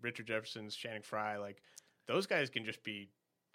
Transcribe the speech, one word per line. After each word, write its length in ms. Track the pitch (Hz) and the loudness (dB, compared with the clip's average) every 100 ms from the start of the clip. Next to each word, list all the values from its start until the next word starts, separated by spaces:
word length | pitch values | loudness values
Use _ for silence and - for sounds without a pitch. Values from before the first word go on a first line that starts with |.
Richard 260 | 120 117 113 | -4 -2 0
Jeffersons, 480 | 110 110 110 107 - | 0 0 -6 -6 -6
Channing 260 | 120 110 | -4 -6
Frye, 360 | - 110 107 104 | -2 0 2 0
like, 240 | 101 101 - - - _ - | -2 -6 -16 -20 -20 _ 2
those 220 | 135 196 | 2 4
guys 220 | 180 131 | 4 4
can 160 | 123 110 | 2 -2
just 180 | - | -4
be 260 | - 104 101 _ _ _ _ | -6 -6 -8 _ _ _ _